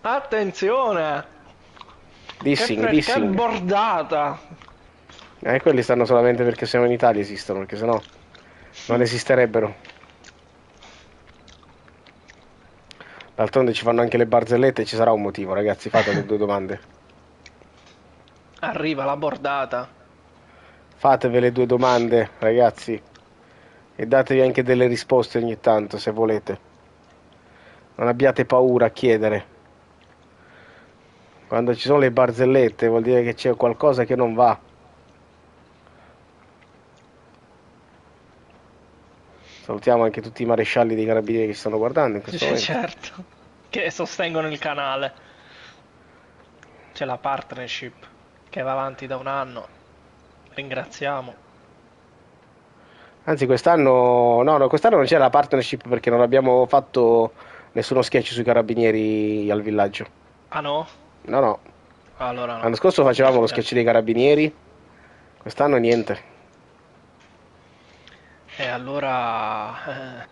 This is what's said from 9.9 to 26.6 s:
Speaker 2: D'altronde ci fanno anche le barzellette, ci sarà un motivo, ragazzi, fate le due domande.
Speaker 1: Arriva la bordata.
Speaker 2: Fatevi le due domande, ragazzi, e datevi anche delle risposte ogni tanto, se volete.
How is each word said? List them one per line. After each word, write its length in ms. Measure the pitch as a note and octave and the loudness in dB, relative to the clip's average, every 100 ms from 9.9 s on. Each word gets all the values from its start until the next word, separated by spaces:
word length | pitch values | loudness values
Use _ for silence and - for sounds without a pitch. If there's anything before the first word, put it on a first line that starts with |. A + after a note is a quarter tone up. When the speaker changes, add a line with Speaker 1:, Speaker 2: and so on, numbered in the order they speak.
| - - _ - _ _ _ _ _ - - - _ - _ - - _ _ _ _ - _ _ - _ _ _ _ _ - - - - | -20 -20 _ -20 _ _ _ _ _ -20 -20 -20 _ -20 _ -20 -20 _ _ _ _ -20 _ _ -20 _ _ _ _ _ -20 -20 -20 -16
Speaker 2:
D'altronde 380 | - G#2+ C3+ B2+ | -6 -2 0 0
ci 100 | A2 | 0
fanno 200 | A2+ A#2 | 0 0
anche 160 | A#2 A2+ | 0 0
le 80 | A2+ | 2
barzellette, 580 | A#2 A2+ B2 C3+ A#2+ | 2 2 2 2 0
ci 120 | G#2+ A2 | -6 0
sarà 160 | A2+ | 2
un 100 | A2 | 2
motivo, 320 | G2+ F#2 F#2+ | -2 -6 -4
ragazzi, 340 | F#2+ G#2 G2+ - | -2 -2 -4 -2
fate 240 | A2+ G#2 | 0 0
le 140 | G2+ G2+ | -4 -4
due 100 | G#2+ | -4
domande. 440 | G#2 G2+ F#2+ G2 - _ _ _ _ _ - _ _ _ _ _ _ _ _ _ _ - | -2 -4 -6 -12 -14 _ _ _ _ _ -20 _ _ _ _ _ _ _ _ _ _ -12
Speaker 1:
Arriva 440 | D#3 - D#3 C#3 | -10 -6 -6 -4
la 120 | C#3 C#3+ | -4 -4
bordata. 720 | D3+ C#3 C#3 C#3 C3 B2 B2 _ _ _ _ _ _ - - _ _ _ | -4 -4 -6 -4 -4 -6 -8 _ _ _ _ _ _ -20 -20 _ _ _
Speaker 2:
Fatevi 440 | C#3+ B2+ B2+ A#2+ | 2 2 2 2
le 120 | B2 | 2
due 120 | B2 | 2
domande, 680 | B2 B2 B2+ B2 A#2 A#2 A2 - | 0 2 4 4 4 2 0 -2
ragazzi, 640 | A2 A#2 A#2 - - G#2+ _ - _ _ _ _ _ _ _ - | 0 4 2 2 -10 -10 _ -20 _ _ _ _ _ _ _ -10
e 100 | A2+ | 2
datevi 360 | C3 C3 C3 | 2 4 2
anche 200 | C3 B2+ | 2 2
delle 240 | B2 B2 B2 | 0 2 2
risposte 520 | A#2+ - B2+ A2+ A#2+ | 0 2 2 2 -2
ogni 200 | A#2 A2 | -4 -2
tanto, 380 | - G#2+ G#2 G#2 | 2 2 0 -6
se 140 | - | -6
volete. 480 | G#2+ A2+ G#2+ - F#2+ | -2 0 0 -4 -10